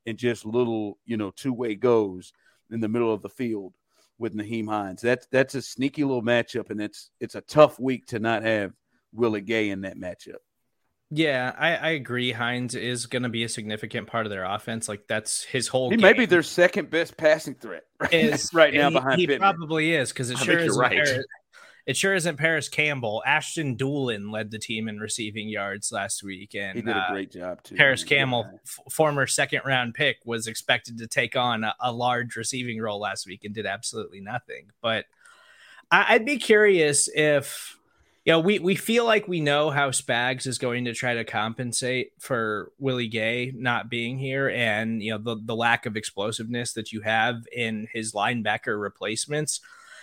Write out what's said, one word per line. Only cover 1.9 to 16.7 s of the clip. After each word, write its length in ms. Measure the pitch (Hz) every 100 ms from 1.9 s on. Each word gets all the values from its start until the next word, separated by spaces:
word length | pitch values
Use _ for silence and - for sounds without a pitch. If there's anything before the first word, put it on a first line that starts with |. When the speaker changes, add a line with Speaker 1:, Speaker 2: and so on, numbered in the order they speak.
| 117 104 92 - _ _ _ -
Speaker 1:
in 100 | 117
the 80 | 110
middle 240 | 117 117
of 100 | 107
the 60 | 120
field 460 | - 123 107 92 - _ _ _ -
with 160 | 117
Nyheim 320 | 101 104 117 107
Hines. 340 | 107 98 90
That's, 240 | 117 123 -
that's 240 | 131 131
a 80 | 135
sneaky 420 | - - 135 143
little 180 | 139 127
matchup, 480 | 113 120 117 120 104
and 100 | 104
it's, 300 | 104 - - -
it's 140 | 117
a 60 | 104
tough 360 | - 147 147 -
week 280 | 127 123 -
to 120 | 117
not 240 | 110 110
have 300 | 113 110 98 - _ _ _
Willie 280 | 107 120 107
Gay 300 | 98 113 107
in 120 | 98
that 140 | 95 -
matchup. 380 | 92 87 - - _ _ _ _ _ _ -
Speaker 2:
Yeah, 440 | 151 160 131 127 -
I, 160 | 156 170
I 120 | 156
agree. 420 | 160 117 123 123
Hines 420 | 117 120 123 123
is 320 | 120 113 123 120
gonna 240 | 127 123
be 120 | 117
a 60 | 117
significant 600 | - 107 107 110 120 101
part 180 | 117 110
of 40 |
their 140 | 98
offense. 440 | 92 104 - 113 -
Like, 180 | 101 -
that's 340 | 110 110 -
his 240 | - 131 113
whole 240 | 131 127
Speaker 1:
He 60 | 226
may 160 | 196
be 80 | 233
Speaker 2:
game. 80 | 226
Speaker 1:
their 140 | 175
second 480 | 151 - 180